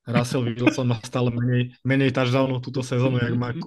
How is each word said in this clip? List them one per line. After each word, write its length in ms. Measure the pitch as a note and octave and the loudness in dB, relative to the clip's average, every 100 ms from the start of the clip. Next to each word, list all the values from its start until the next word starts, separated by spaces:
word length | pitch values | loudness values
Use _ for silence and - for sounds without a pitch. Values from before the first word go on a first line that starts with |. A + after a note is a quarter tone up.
Russell 420 | - A#2+ B2 C3+ A#2+ | -2 0 0 0 -2
Wilson 280 | A#2 B2 - | -2 -2 0
má 160 | B2 A2+ | 0 -2
stále 300 | - B2+ B2 | -2 0 0
menej, 420 | A#2+ B2 B2 B2 - | 0 0 0 -2 -4
menej 300 | B2+ C3+ C3+ | -2 2 2
touchdownov 480 | C3 B2+ C3 C3+ B2+ | 2 2 2 2 -2
túto 200 | B2+ C3 | -4 -6
sezónu, 360 | B2+ B2 B2+ B2 | -2 0 2 2
jak 160 | A#2+ | 0
má, 160 | A#2 A#2+ E3 | 0 -2 -6